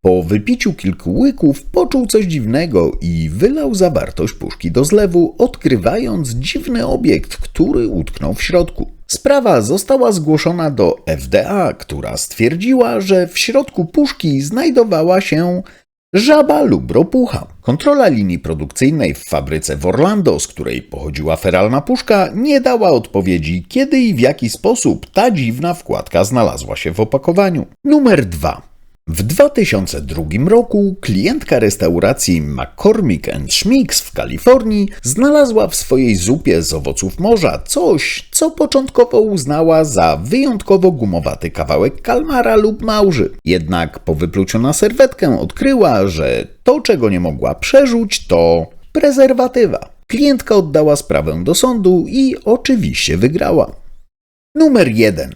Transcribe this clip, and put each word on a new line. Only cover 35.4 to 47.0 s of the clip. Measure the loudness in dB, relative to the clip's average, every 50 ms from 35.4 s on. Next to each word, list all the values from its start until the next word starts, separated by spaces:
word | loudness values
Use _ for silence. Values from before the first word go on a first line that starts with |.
| 2 4 4 0 0 0
w | -2
swojej | -6 -2 0 0 2 2 2 2
zupie | 0 0 0 -2 0 2 0 0 0 0
z | -2 -6
owoców | -6 -4 -6 -6 -4 -6 -6 -6 -2
morza | 0 2 2 2 2 0 -2 -4 -6
coś, | -4 -4 0 2 2 2 0 0 -4 -6 -8 -10 -6 -4
co | -2 -2 -2
początkowo | 0 -2 -2 0 2 0 0 0 2 2 2 4 4 2
uznała | 2 2 0 -4 -2 -2 0 0 2 4 4 4 2
za | 2 2 2 2 2 2
wyjątkowo | 0 -2 -2 0 0 0 0 -2 -4 0 2 2 4 4 2 2
gumowaty | 2 -4 -2 -2 -2 -4 -4 -6 -6 -8 -8
kawałek | -6 -6 -4 -2 0 2 2 0 -2 -4 -4
kalmara | -2 -2 -2 -2 -2 -2 0 0 2 2
lub | 2 2 2 -2 -2 -4
małży. | -2 0 2 2 2 2 0 -2 -2 -4 -8 _
Jednak | 0 0 0 0 -2 -2 -2 -2 -4 -6 -10
po | -6 -4 -2
wypluciu | -2 -2 -4 -2 -2 -4 -2 -2 -2
na | 0 0 0
serwetkę | 2 0 0 4 2 2 2 2 -2 0 0 0 0
odkryła, | -2 -6 -6 -2 0 0 2 2 2 2 2 2 0 0
że | 0 -2 -2 -2 -2 -2 -4 -8 -12 _ 0
to, | 0 0 0
czego | 2 -2 0 2